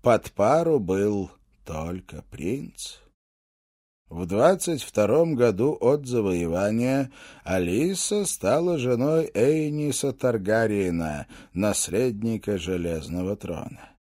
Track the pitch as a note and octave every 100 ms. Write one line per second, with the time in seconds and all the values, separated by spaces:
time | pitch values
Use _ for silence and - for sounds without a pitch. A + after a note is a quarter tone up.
0 | B2 A2+ - - G#2+ D#3 E3 C#3+ F2+ F#2+
1 | G#2 G2+ F2+ - _ _ - D#2 E2+ F#2
2 | - D2 - - E2+ C#3 - - - -
3 | _ _ _ _ _ _ _ _ _ _
4 | - E2 F2 G2+ D#3+ F#3 F3 D3 - G#2+
5 | G#2 D3 E3+ B2 A#2+ F#2+ C#3 - A#2+ D3
6 | C3 B2 G2 F2 E2 F2 G2+ A2+ B2+ C3+
7 | C3 - - - - F#2 F2 G#2 F3 F#3
8 | - G#3 F#3 - F#2+ D3 F3 D#3+ B2 A#2+
9 | C#3+ D#3+ D3+ G2+ C3 D#3 D3+ D3+ D3 -
10 | C#3 - B2+ A2+ F#2+ A2 A2 G2+ F2+ E2+
11 | D#2+ D2 - - - F2+ G#2 F#2 - G2
12 | B2+ G#2 A#2 G#2+ G#2 G2 F2 F2+ E2+ D#2+
13 | D#2+ F2 F#2 G#2 F2+ D#2+ - - - _